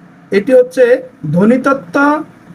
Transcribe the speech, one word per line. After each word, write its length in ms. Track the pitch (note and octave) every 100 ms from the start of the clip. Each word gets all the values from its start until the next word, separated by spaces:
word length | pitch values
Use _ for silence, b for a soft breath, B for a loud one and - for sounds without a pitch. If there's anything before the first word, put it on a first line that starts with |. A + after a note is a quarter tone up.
| - - -
এটি 220 | G3 G3+
হচ্ছে 480 | B3+ B3 - A#3+ C4 - _ D#3
ধ্বনিতত্ত্ব, 920 | E3 G#3+ C4 C#4 C#4 - D4 C#4+ D4+ D#4+ - -